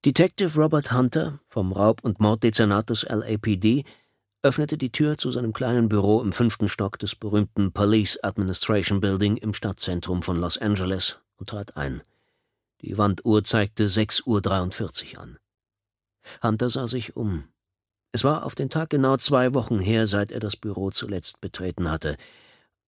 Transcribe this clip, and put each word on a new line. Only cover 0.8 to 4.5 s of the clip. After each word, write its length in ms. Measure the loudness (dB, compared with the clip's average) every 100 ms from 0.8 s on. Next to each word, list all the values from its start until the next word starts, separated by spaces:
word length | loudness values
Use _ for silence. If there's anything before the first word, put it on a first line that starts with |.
| 0
Hunter 480 | 2 2 0 -4 -8 _
vom 280 | -4 -2
Raub- 320 | 4 4 4 -2
und 160 | 2
Morddezernat 680 | 2 4 2 4 4 2 0
des 140 | -4
L 180 | -2 -4
A 160 | -2 -4
P 200 | -2 2
D 260 | 2 2 -2 -20 _ _ _ _
öffnete 360 | 0